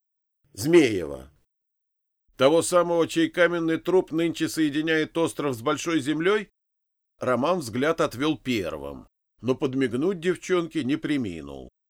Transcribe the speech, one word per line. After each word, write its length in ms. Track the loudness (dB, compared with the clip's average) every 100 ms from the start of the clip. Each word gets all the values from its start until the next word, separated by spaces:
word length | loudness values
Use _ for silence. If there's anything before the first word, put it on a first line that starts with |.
| _ _ _ _ _
«Змеева». 800 | -6 4 6 6 2 -6 -10 -14 _ _ _ _ _ _ _ _ _ _ 2
«Того 240 | 4 4
самого, 460 | 4 2 2 2 0
чей 220 | 0 0
каменный 480 | 2 2 2 -2 -2
труп 340 | 2 2 2
нынче 380 | 0 -2 -2 -4
соединяет 680 | 0 0 0 0 0 0 -2
остров 380 | -2 -2 -4 -2
с 60 |
большой 400 | -2 -2 0 -2
землей?» 480 | 0 0 2 0 -2 _ _ _ _ _ _ -6
Роман 400 | -2 0 2 0
взгляд 420 | -2 -2 0 0
отвел 360 | -2 -2 -2 -2
первым, 720 | -2 -2 -2 -6 -10 -12 -18 _ _ _
но 140 | -4 0
подмигнуть 640 | 0 0 0 0 -2 -2
девчонке 640 | -2 -2 0 -2 -2 -4
не 140 | -2 -2
преминул. 720 | -2 -2 -4 -8 -12 -14 -16 _